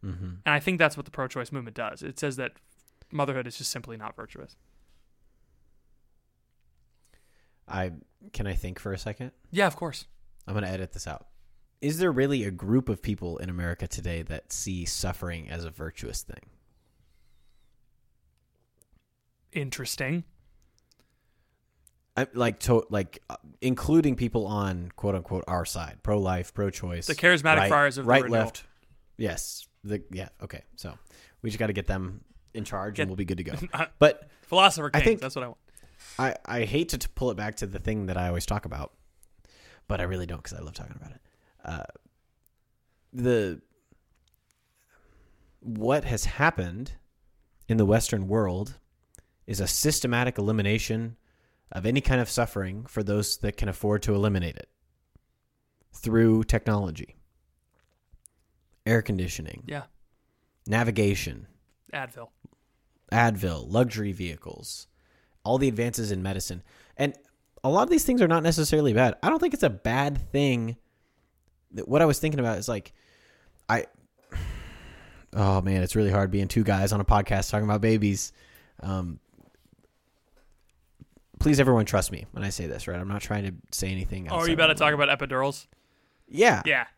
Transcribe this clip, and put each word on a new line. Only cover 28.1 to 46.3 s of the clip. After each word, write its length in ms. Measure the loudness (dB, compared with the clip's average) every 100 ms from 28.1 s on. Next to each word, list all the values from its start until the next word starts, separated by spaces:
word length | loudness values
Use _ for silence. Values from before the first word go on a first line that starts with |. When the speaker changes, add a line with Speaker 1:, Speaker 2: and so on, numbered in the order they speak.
Speaker 1:
right, 140 | 6
Speaker 2:
renewal. 160 | 6 2
Speaker 1:
left. 220 | 0 -4 -20 _ _ -20 _ -6
Yes. 500 | -6 -4 -8 -12 -16 _
The, 200 | -8 -8 -8
yeah. 180 | -12 -12 -14
Okay. 220 | -16 -14 -18 -16
So 180 | -14 -14 -20 -20 -20 _
we 80 | -8
just 100 | -2
gotta 140 | -2
get 140 | -2 -2
them 340 | -2 -4 -10 -18 -20 _
in 120 | -12 -8
charge, 300 | -6 -8 -6
Speaker 2:
Get 80 |
Speaker 1:
and 60 | -6
we'll 40 | -4
be 80 | -4
good 120 | -4
to 60 |
go. 100 | -6 -8
Speaker 2:
<laughs> 100 | -8
I 140 | -6 -6 4
Speaker 1:
But 300 | 4 4 -8 _
Speaker 2:
Philosopher 460 | _ 4 4 2 0
Speaker 1:
I 60 | 2
Speaker 2:
Kings, 60 | 4
Speaker 1:
think 160 | 2
Speaker 2:
that's 140 | -2 -6
what 80 |
I 40 | -10
want. 100 | -12 _ -20 -20 -20 -20 -4
Speaker 1:
I, 160 | -2 -2 -6
I 180 | -4 -2
hate 240 | 0 -2
to, 80 | -4
to 120 | -6
pull 220 | -2 -4
it 60 | -2
back 180 | -6 -6
to 80 | -8
the 120 | -6
thing 280 | -4 -2 -2
that 100 | -2
I 100 | 0
always 180 | -2 -2
talk 200 | -6 -6
about, 280 | -10 -12 _ _ _ _ _ _ _ -20 -20 _
but 120 | -4
I 40 |
really 220 | -2 -4 -6
don't 180 | -10
'cause 100 | -12
I 80 | -12
love 120 | -14
talking 220 | -14 -16 -16
about 160 | -18
it. 100 | -20 _ _ _ _ -12
Uh, 180 | -10 -12 -16 _ _ _ _ _ _ _ _ _ _ _
the, 480 | -2 2 4 2 -4 _ _ _ _ _ _ _ _ _ _ _ _ _ _ _ _ _ _ _ _
what 420 | -10 -4 0 2
has 220 | 2 -2
happened 680 | -2